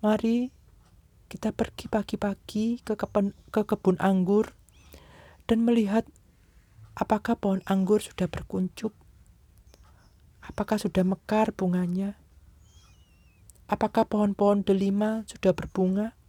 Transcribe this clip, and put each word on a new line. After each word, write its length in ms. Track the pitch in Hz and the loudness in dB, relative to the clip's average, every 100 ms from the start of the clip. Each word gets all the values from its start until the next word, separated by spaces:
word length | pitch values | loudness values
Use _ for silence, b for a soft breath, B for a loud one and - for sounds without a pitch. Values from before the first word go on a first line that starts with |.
| 208 | 2
Mari, 480 | 214 226 233 254 _ - - _ - _ _ _ | 0 2 0 -2 _ -20 -20 _ -20 _ _ _
kita 240 | - 220 | -8 -6
pergi 400 | - - - - | -4 -6 -6 -6
pagi-pagi 880 | - 202 208 208 196 - 208 220 240 - | -4 -4 -4 -4 -6 -8 -4 -2 -4 -4
ke 80 | |
keben-, 400 | 214 202 214 202 - - | -6 -2 0 -2 -4 -4
ke 160 | - 208 | -2 -2
kebun 320 | 208 - 180 | 0 0 2
anggur 560 | 190 190 180 202 220 - _ B B B B B B B - | 2 2 4 2 2 -6 _ B B B B B B B -2
dan 160 | 226 233 | 0 4
melihat 400 | 233 208 214 226 - _ b b b b b - | 2 2 0 -2 -12 _ b b b b b -20
apakah 400 | - - 214 - | -6 0 0 0
pohon 240 | 233 202 190 - | -2 0 -2 0
anggur 320 | 196 185 208 | 0 2 2
sudah 320 | - - 180 | 0 -6 -6
berkuncup, 640 | - - 190 185 - 220 _ - - - - _ - - - b b b b _ _ - | -6 -8 -4 -4 -4 -10 _ -20 -20 -20 -20 _ -20 -20 -20 b b b b _ _ -14
apakah 320 | - 202 214 | -8 -2 -2
sudah 240 | 202 190 | 0 0
mekar 480 | 185 190 - 214 220 | 0 0 0 2 2
bunganya, 640 | - 190 180 180 175 196 202 - - - - - - - - _ _ _ _ - - - | 0 0 0 0 -2 -4 -8 -20 -20 -20 -20 -20 -20 -20 -20 _ _ _ _ -20 -20 -6
apakah 400 | 208 220 - 226 | -2 0 0 0
pohon-pohon 560 | 214 208 202 202 202 | 2 0 2 2 2
delima 640 | 196 196 196 196 214 220 208 | 2 2 2 0 -2 -4 -8
sudah 240 | - 190 | -2 0
berbunga. 640 | 175 - - 185 190 220 - | 0 -2 0 0 2 -2 -8